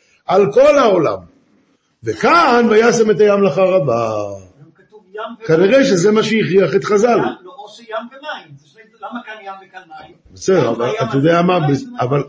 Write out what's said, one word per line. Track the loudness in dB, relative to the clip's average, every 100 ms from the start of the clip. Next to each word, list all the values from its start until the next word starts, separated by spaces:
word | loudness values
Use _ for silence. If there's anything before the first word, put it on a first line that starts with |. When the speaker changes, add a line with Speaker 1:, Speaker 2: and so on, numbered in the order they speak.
| _ _ -2
Speaker 1:
על | 0 2
כל | 4 4 4
העולם. | 2 2 0 -4 -12 _ _ _ _ _ _ _
וכאן, | -10 -4 2 2 2 2 2
"וישם | 2 2 2 0
את | 2
הים | 2 2
לחרבה". | 0 0 0 0 0 -2 -2 -4 -8 -12 -20 _
Speaker 2:
גם | -20 _
כתוב | _ -20 _
ים | -16 -14 -14
ומים. | -2
Speaker 1:
כנראה | 2 4 4 2
שזה | 2 2
מה | 2
שהכריח | 0 -2 2 2 2 -2
את |
חז"ל. | 0 0 2 0
Speaker 2:
ים, | -2 -8
לא, | -18
או | -20 -20
שים | -20 -12 -12
ומים. | -12 -18 -16 -16 -18 -20
זה | _
שני, | _ -20 _
למה | -16 -14 -16
כאן | -18
ים | -16 -18 -20
וכאן | -20 -20
מים? | -20 -20 -20 _
Speaker 1:
בסדר, | -10 -2 0
Speaker 2:
ים | 0
Speaker 1:
אבל | -2
Speaker 2:
והים | -4 -4
Speaker 1:
אתה | -4
Speaker 2:
הזה | 0
Speaker 1:
יודע | 2 2
מה, | 2 0
Speaker 2:
מים | 0
Speaker 1:
בס-, | -2
Speaker 2:
ומים. | -4 -8
Speaker 1:
אבל, | -4 -4